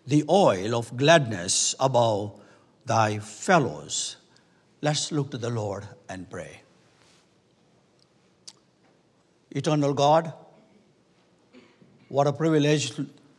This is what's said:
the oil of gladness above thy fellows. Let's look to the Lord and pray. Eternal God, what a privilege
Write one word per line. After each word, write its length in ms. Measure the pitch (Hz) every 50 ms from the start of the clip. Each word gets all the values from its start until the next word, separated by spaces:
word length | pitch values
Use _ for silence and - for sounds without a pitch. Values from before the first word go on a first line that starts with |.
| _
the 180 | 123 143 151 147 147
oil 440 | 170 202 185 135 104 92 95 110 117
of 220 | 117 117 - -
gladness 800 | 123 139 156 170 165 139 110 107 87 87 95 - - - - - -
above 640 | 131 135 127 120 117 113 107 98 104 104 - - - - - _ _ _ _ _ _
thy 320 | - 113 113 110 107 107 104
fellows. 1000 | 104 - - - - - 185 165 131 85 76 76 73 - - - - - - - _ _ _ _ _ _ _ _ _ _ _ -
Let's 320 | - 147 151 151 - - 165
look 180 | 147 139 - -
to 40 |
the 140 | 120 110 117
Lord 360 | 120 113 107 101 95 98 98 98 - - _ -
and 200 | 95 92 87 -
pray. 320 | 95 90 80 71 - - _ _ _ _ _ _ _ _ _ _ _ _ _ _ _ _ _ _ _ _ _ _ _ _ _ _ _ _ _ _ _ _ _ _ _ _ _ - - _ _ _ _ _ _ _ _ _ _ _ _ _ _ _ _ _ _ _
Eternal 420 | - 139 135 160 151 151 143 143 139
God, 400 | 131 143 143 156 165 165 165 - - - - _ _ _ _ _ _ _ _ _ _ _ _ _ _ _ _ _ _ _ _ _ - _ _ _ _ - _ _ _ _ -
what 180 | 131 135 143
a 60 | 147 139
privilege 600 | - 156 165 160 151 143 147 151 147 123 - - - 135 - - - _ _ _